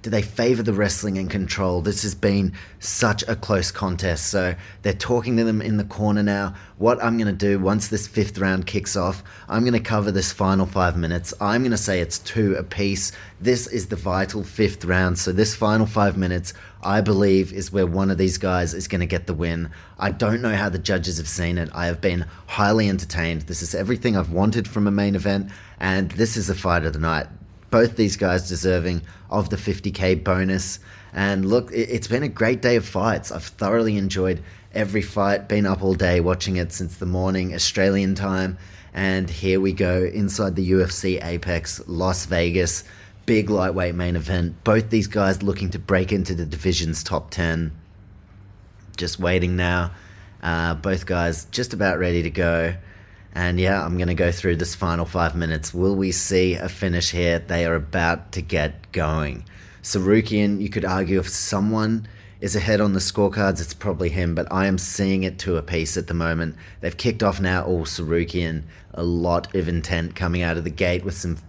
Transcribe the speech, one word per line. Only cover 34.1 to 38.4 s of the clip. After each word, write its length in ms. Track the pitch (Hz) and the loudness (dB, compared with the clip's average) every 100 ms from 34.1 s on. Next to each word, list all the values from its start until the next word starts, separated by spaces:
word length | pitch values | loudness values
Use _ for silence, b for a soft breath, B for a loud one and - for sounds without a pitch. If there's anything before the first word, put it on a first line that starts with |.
| 95 92 85 B B B | 0 0 -2 B B B
every 280 | 101 104 104 | -4 -2 -2
fight, 460 | 92 104 101 101 - | -2 0 0 0 0
been 180 | 104 101 | 0 2
up 160 | 95 | 2
all 140 | 95 90 | 2 2
day 240 | 92 90 | 4 4
watching 380 | 85 90 - 92 | 2 0 0 -2
it 140 | 87 | -2
since 260 | - 87 - | -4 -8 -6
the 80 | 92 | -4
morning, 500 | 90 92 95 92 - | 0 0 0 -2 -2
Australian 580 | - - 98 98 98 | -2 2 4 4 2
time. 440 | 95 101 95 | 0 0 0